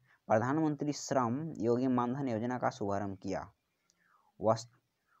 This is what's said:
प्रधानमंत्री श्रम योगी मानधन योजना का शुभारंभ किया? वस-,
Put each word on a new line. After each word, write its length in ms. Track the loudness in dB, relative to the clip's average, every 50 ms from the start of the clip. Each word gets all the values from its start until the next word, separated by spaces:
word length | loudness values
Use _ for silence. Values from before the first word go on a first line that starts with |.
| _ _ _ _ _
प्रधानमंत्री 680 | 2 4 4 4 2 2 2 2 0 0 0 -2 -4 -4
श्रम 600 | -4 -2 0 0 2 2 2 0 -2 -4 -6 -6
योगी 300 | -2 2 2 4 4 4
मानधन 400 | 2 2 2 0 0 -2 -2 -2
योजना 300 | -2 -2 -2 -2 -2 -2
का 120 | 0 -2 -2
शुभारंभ 480 | -2 -2 -2 -2 -2 -2 -2 -4 -8
किया? 340 | -8 -6 -4 -4 -4 -6 -10 -16 _ _ _ _ _ _ _ _ _ _ _ _ _ _ _ _ -2
वस-, 340 | 0 0 0 0 -2 -14 _ _ _ _ _ _ _ _ _ _